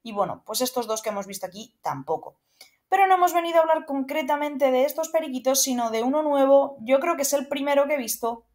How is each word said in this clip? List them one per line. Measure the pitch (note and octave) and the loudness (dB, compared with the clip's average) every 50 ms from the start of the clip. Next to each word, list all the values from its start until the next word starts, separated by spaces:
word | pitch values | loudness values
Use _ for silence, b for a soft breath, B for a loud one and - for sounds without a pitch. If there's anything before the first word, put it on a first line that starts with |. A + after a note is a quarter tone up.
y | _ A3+ G#3 | _ -8 -4
bueno, | G3+ F#3+ D#3+ F#2+ F2 _ | -4 -4 -4 -4 -12 _
pues | - A3 - | -8 -4 -4
estos | B3+ B3 - B3+ A#3 | -4 -2 -2 -6 -4
dos | G#3+ A3 G#3+ | -4 -6 -4
que | - A3+ | -4 -6
hemos | G#3 G3 G3 | -6 -6 -8
visto | G3 G3 G3 - | -8 -10 -12 -12
aquí | F3+ F3+ G#3 A3+ _ _ _ | -12 -12 -16 -18 _ _ _
tampoco. | _ D#3 C#3+ C#3 C3+ - D#3+ - - - _ _ b b b b b b b b b | _ -8 -8 -6 -4 -6 -6 -6 -6 -16 _ _ b b b b b b b b b
Pero | _ F#4+ G4 G4 | _ 2 4 6
no | F#4+ F#4 | 4 6
hemos | F#4 F4+ F4 E4 | 4 4 2 2
venido | F4 E4+ E4+ E4 | 0 -2 4 4
a | E4 D#4+ | 4 4
hablar | D#4+ D#4+ D#4 D#4 | 4 2 0 0
concretamente | - C#4 C#4 C4 C4+ D4 D#4 D#4 - D4 C#4+ D4 D4 D4 C4 C#4+ C4 | -4 -4 -4 -4 -4 -4 -4 0 0 -2 -2 -2 -6 -2 0 0 2
de | B3+ B3+ C4 | 4 2 2
estos | D4 C#4 D#4+ D#4+ D#4+ | 0 0 -4 -6 -2
periquitos, | - D#4+ D#4+ C#4+ B3+ B3+ - C4 C4+ C4 | -2 -2 -2 -2 -8 -4 -2 0 0 0
sino | - C4+ B3+ A#3+ A#3 A3+ | 0 0 -2 -2 -2 -2
de | A3 A3+ A#3 | -2 -2 -2
uno | B3+ C#4 D4+ D#4 | 0 0 0 0
nuevo. | D4 C#4+ C#4 C4+ C4+ C#4 C#4 C#4 C4+ - - | 0 2 2 6 6 6 6 6 2 -6 -10
Yo | A3+ A#3 C4 C4+ | 0 2 2 2
creo | D4+ E4+ E4+ | 4 0 -2
que | C#4 C#4 | 0 -2
es | - C#4+ | -2 -2
el | C#4+ C#4 C#4+ | -2 -2 -4
primero | D4 D4 C4+ C#4+ C#4+ C#4 C#4+ | -6 -4 -2 2 2 2 2
que | C#4 D4+ | 2 0
he | |
visto | C#4 A#3 A3 - - A#3+ A3+ A#3 A#3 _ _ | -2 -2 -6 -6 -4 -4 -6 -6 -6 _ _